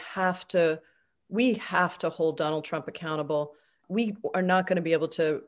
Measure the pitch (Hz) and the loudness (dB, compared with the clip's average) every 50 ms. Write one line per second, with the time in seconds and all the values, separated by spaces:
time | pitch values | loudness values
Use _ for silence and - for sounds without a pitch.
0 | - - - 190 185 185 180 - - - - 180 170 160 156 160 - _ _ _ | -6 -8 -4 0 0 0 0 -2 -6 -2 2 4 4 4 2 0 -6 _ _ _
1 | _ _ _ _ _ _ 185 220 247 254 214 196 - - 180 175 180 170 - - | _ _ _ _ _ _ 0 2 2 2 2 0 -2 -2 2 2 2 2 0 -2
2 | - 160 - - 165 160 147 - 160 151 156 156 151 - 170 156 143 - - - | -4 -4 -2 0 0 0 0 0 0 0 0 -2 -2 -4 -6 -6 -6 -8 -10 -10
3 | 170 160 156 151 147 143 156 147 147 147 - _ _ _ _ _ _ - 180 220 | -6 -4 -4 -4 -2 0 0 -2 -2 -4 -8 _ _ _ _ _ _ -4 -2 0
4 | 233 214 202 - - - - 185 185 180 185 185 185 - 185 170 170 165 165 151 | 0 0 -2 -4 -6 -2 0 0 2 4 4 4 4 2 0 0 2 2 2 2
5 | 160 160 - - 160 156 156 139 - | 0 -2 0 0 0 0 0 -2 -6